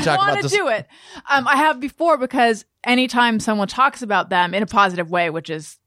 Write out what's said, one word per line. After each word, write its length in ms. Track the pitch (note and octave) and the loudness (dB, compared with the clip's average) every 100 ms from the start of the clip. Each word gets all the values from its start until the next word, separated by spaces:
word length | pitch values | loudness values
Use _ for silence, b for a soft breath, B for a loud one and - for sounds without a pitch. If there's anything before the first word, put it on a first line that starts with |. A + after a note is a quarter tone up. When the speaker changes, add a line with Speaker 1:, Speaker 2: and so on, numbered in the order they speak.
Speaker 1:
talking 120 | D#3 D3 | 2 2
about 120 | - | 2
Speaker 2:
wanna 100 | A#3+ | 0
Speaker 1:
this? 100 | C#3+ | 0
Speaker 2:
do 160 | G4+ E4 | -2 0
it." 200 | G#3+ - B B B - | -2 -6 B B B -2
Um, 180 | C#4 B3 | 0 2
I 80 | C#4 | 2
have 240 | D#4 C#4 | 2 0
before 380 | C4+ - E4+ D4+ | -6 -2 0 0
because 480 | B3 C4 A#3 A3 - _ | 0 0 2 0 -6 _
anytime 560 | - B3 B3+ A#3+ A#3+ A3 | -2 0 0 0 0 0
someone 300 | G#3+ G#3 G3 | -2 -2 -2
talks 320 | - C4+ C4 | 0 0 0
about 280 | A#3 G3 E3 | -2 -2 0
them 240 | F#3 F3+ | 0 0
in 80 | F#3 | 0
a 40 | G#3+ | -2
positive 420 | G#3+ G3 F3+ E3 | 2 2 0 -2
way, 200 | F3 E3+ | 0 0
which 200 | D#3+ D3+ | -2 -8
is 300 | D#3+ D3+ - | -10 -10 -20